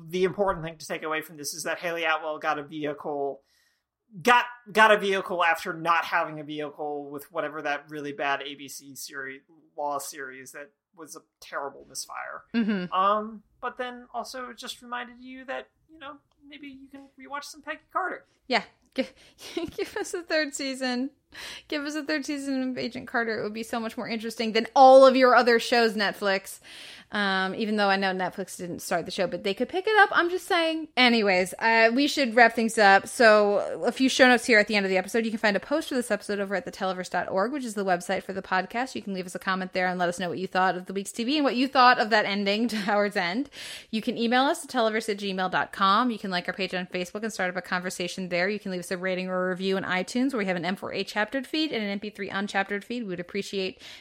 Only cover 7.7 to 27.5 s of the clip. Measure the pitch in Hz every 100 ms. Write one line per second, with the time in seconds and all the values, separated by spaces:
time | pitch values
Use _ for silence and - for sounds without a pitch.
7.7 | 143 151 151 143 143 143 139 139 139 139
8.7 | - 143 131 - 143 135 135 _ 160 160
9.7 | 165 147 143 175 156 135 131 127 156 143
10.7 | _ _ 180 156 156 - _ - 160 139
11.7 | 139 139 135 - - 131 - - 233 214
12.7 | 202 180 180 196 214 214 214 - _ 247
13.7 | 247 247 247 247 240 220 262 247 226 247
14.7 | - 240 247 240 240 254 262 262 262 254
15.7 | _ _ 320 277 294 _ _ 285 294 285
16.7 | 269 269 277 269 - 262 285 285 311 285
17.7 | 302 _ 330 359 - - _ - 233 -
18.7 | _ _ - - - - _ - - 339
19.7 | - 392 440 - 370 339 320 302 - 277
20.7 | 262 262 247 269 - _ - - - -
21.7 | 302 285 302 277 311 262 294 277 269 262
22.7 | 254 247 226 - 247 226 214 214 220 226
23.7 | 240 226 240 208 226 226 220 226 214 226
24.7 | 277 262 269 262 254 254 240 247 233 -
25.7 | 240 226 208 196 180 208 190 - - -
26.7 | - - - - 214 202 190 190